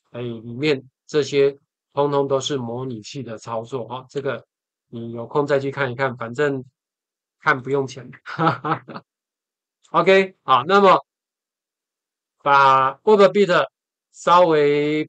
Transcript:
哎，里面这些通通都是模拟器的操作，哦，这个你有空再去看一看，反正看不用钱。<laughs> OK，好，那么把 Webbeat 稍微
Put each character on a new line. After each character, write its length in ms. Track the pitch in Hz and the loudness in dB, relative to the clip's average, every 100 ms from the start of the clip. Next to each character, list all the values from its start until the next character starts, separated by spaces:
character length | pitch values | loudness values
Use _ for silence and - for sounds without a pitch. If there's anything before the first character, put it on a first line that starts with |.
| _ | _
哎， 100 | 120 | -12
里 320 | 120 113 117 | -12 -12 -14
面 280 | 117 151 135 131 _ - | -6 -4 -4 -6 _ -6
这 160 | 151 | -4
些 360 | 131 139 139 139 _ _ _ | -2 0 0 -2 _ _ _
通 180 | - 143 | -4 -2
通 160 | 143 139 | 0 -2
都 140 | 135 | -2
是 160 | - 143 | -4 -6
模 300 | 117 120 131 | -8 -10 -10
拟 160 | 113 | -12
器 200 | 104 139 | -14 -14
的 140 | 113 107 | -12 -14
操 260 | - 113 | -10 -10
作， 240 | 117 131 113 | -8 -10 -10
哦， 160 | 127 127 | -12 -12
这 140 | 143 | -10
个 240 | 135 117 _ _ _ _ _ | -8 -10 _ _ _ _ _
你 240 | 120 117 | -14 -12
有 140 | 117 113 | -12 -6
空 200 | 151 143 | -4 0
再 120 | 139 | -2
去 120 | 139 | -2
看 220 | 135 135 | -6 -6
一 20 | |
看， 220 | 123 131 120 | -4 -6 -6
反 160 | 117 | -10
正 320 | 120 147 135 127 _ _ _ _ _ _ _ | -4 -4 -4 -12 _ _ _ _ _ _ _
看 200 | 156 139 | -2 -2
不 80 | 120 | -2
用 180 | 139 135 | -4 -4
钱。 240 | 131 123 - | -10 -20 -20
<laughs> 800 | - - 165 127 151 160 - - _ _ _ _ _ _ _ _ _ | -14 -2 -2 -2 -6 -8 -10 -20 _ _ _ _ _ _ _ _ _
OK， 460 | 160 170 190 190 _ | 0 4 4 2 _
好， 200 | - 131 | 0 2
那 160 | 143 196 | 4 4
么 240 | 196 160 - _ _ _ _ _ _ _ _ _ _ _ _ _ | 6 4 0 _ _ _ _ _ _ _ _ _ _ _ _ _
把 520 | 143 139 135 131 131 - | 2 4 6 4 2 -2
Webbeat 680 | 214 214 196 202 180 170 - _ _ _ _ | 2 6 6 4 2 2 -2 _ _ _ _
稍 300 | - - 175 | -6 4 4
微 640 | 175 156 147 147 147 151 | 6 4 2 2 0 -2